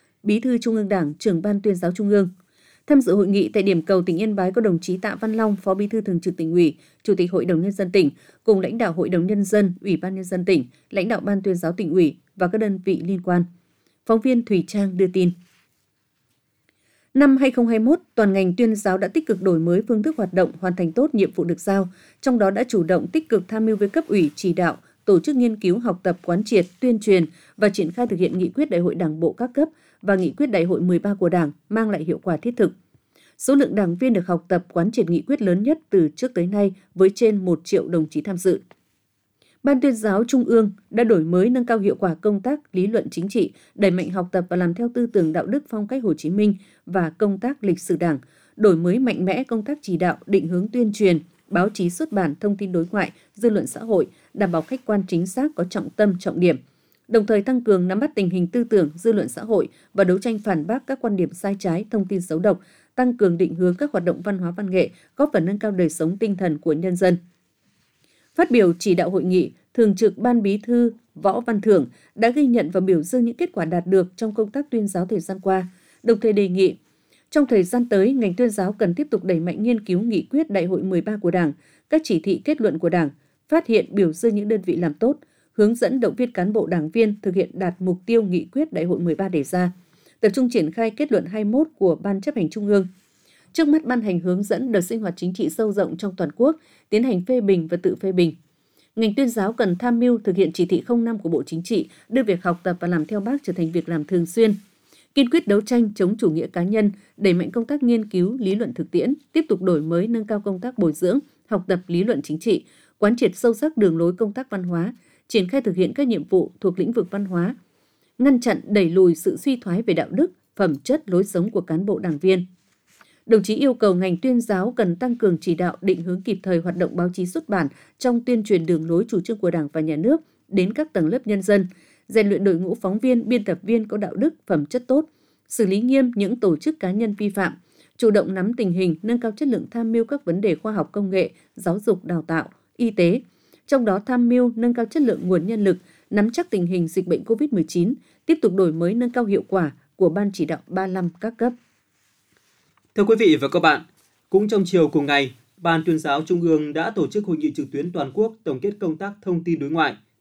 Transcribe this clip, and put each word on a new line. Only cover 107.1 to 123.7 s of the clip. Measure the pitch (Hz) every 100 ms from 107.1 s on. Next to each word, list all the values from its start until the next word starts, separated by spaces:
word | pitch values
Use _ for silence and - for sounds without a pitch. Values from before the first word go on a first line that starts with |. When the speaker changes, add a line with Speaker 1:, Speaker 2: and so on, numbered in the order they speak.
| -
Speaker 1:
đẩy | 202
mạnh | 175 -
công | 240
tác | 233 294
nghiên | 240 233
cứu, | 214 185 185 254
lý | 196
luận, | 202 233
thực | - 175
tiễn, | 175 165 294 _
tiếp | 311 311
tục | 180
đổi | 185 165
mới, | 156 170 220
nâng | 233 214
cao | 208
công | 208 190
tác | 240 254
bồi | 170
dưỡng, | 151 180 254 - _ _
học | 208 180
tập | 180 180
lý | 175
luận | 214 160
chính | - 156
trị, | 233 180 - _ _ _
quán | 208 240
triệt | 226 185
sâu | 240
sắc | 214 302 311
đường | 196 160
lối | 170
công | 180 214
tác | 202 262
văn | 196
hóa, | 180 170 185 - _ _ _
triển | 220 185
khai | 269
thực | 233 180
hiện | 190
các | 226 269
nhiệm | 196
vụ | 151 190 - -
thuộc | 196 180
lĩnh | 185
vực | 240 180
văn | 202
hóa, | 196 180 180 277 _ _ _ _ _ -
ngăn | 262 247
chặn, | 240 190 -
đẩy | 208 170
lùi | 175 185
sự | 165 196 -
suy | 285 247
thoái | 202 175
về | 226
đạo | 175 110
đức, | 202 359 - _ -
phẩm | 185 147
chất, | - 302 208
lối | 180
sống | 190 180 196
của | 202
cán | 180 160 190
bộ, | 185
đảng | 180 147
viên. | 185 185 180 _ _ _ _ _ _ _ -
Đồng | 220
chí | 190
yêu | 220 277